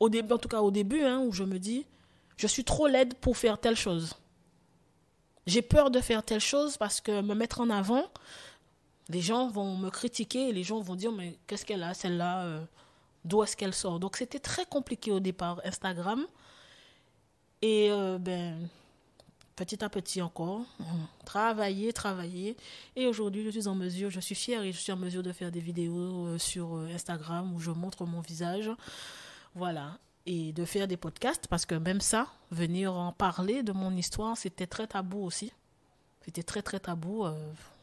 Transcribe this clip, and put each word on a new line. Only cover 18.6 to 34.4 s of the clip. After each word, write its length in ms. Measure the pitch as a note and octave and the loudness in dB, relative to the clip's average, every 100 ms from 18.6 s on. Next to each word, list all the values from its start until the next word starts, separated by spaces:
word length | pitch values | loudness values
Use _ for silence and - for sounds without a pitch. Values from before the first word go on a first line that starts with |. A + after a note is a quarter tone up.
| E3+ - - _ _ _ - _ - | -8 -12 -20 _ _ _ -20 _ -20
petit 280 | - F3+ G#3+ | -10 -8 -4
à 40 | G#3 | -4
petit 320 | G3+ F3 F#3 | -4 -4 -4
encore, 420 | F3 - E3+ G#3 A#3+ - D#3+ E3+ D#3 - | -4 -4 -4 -4 -8 -10 -4 -4 -6 -12
travailler, 680 | - G3+ A3+ G#3+ G3+ G3 A3 | -6 0 2 2 0 0 -2
travailler. 640 | A#3 G#3 F#3 F3 F3+ G3+ B3 - - - - | -2 -4 -4 -6 -4 -6 -6 -14 -18 -12 0
Et 100 | B3+ | 0
aujourd'hui, 380 | A3 G#3 G3 | 2 -2 -2
je 60 | G#3+ | -4
suis 180 | G#3+ G3+ | -2 -2
en 60 | |
mesure, 360 | F#3+ F3+ F3+ G3+ | -2 -2 -4 -4
je 100 | F#3 | -4
suis 140 | - | -6
fière 280 | G3 - A#3 | -4 -2 -2
et 100 | G3 | -2
je 60 | F3 | -4
suis 140 | - | -4
en 40 | F#3 | -4
mesure 260 | F3+ F3+ | -4 -4
de 100 | F3+ | -4
faire 180 | F3 F3 | -6 -6
des 100 | E3+ | -4
vidéos, 680 | E3 F3 E3+ F3 F3+ F3+ E3+ | -4 -2 -2 -2 -2 -4 -4
euh, 120 | E3+ | -2
sur, 380 | - F#3 E3+ E3 | -4 -4 -4 -6
euh, 120 | D#3+ | -6
Instagram 600 | E3+ - E3+ D#3 E3+ F#3 | -8 -6 -6 -4 -4 -4
où 60 | E3+ | -4
je 100 | E3 | -4
montre 340 | E3 F#3 - | -4 -6 -6
mon 160 | E3+ E3+ | -6 -6
visage. 500 | E3 E3 F3 F#3 G#3+ A#3+ - - - - - - - | -8 -6 -4 -2 -4 -6 -10 -14 -14 -16 -18 -20 -16
Voilà. 440 | F3 F3+ D#3+ C#3+ F#3 _ _ - | -6 -4 -4 -8 -12 _ _ -4
Et 260 | F3 D#3+ | -2 -2
de 120 | D#3 | -4
faire 240 | E3+ G3+ G3 | -2 0 0
des 80 | F3+ | -2
podcasts, 500 | E3 - B3 E4 - | -6 -2 -2 -2 -2
parce 180 | E3+ | -2
que 120 | - D#3+ | 0 0
même 240 | E3 G3 | 2 2
ça, 260 | - A3 C#4 - - | 4 2 2 -6 -8
venir 420 | E3+ E3 F3+ G3 | -2 0 2 0
en 200 | F3+ F3 | 0 -4
parler 500 | - F#3+ E3+ F#3 C4 | 2 2 2 0 2
de 100 | A3 | 0
mon 240 | F#3+ F#3+ F#3 | 0 0 0
histoire, 400 | E3+ - A3 | -2 -2 -2
c'était 300 | A#3 | -2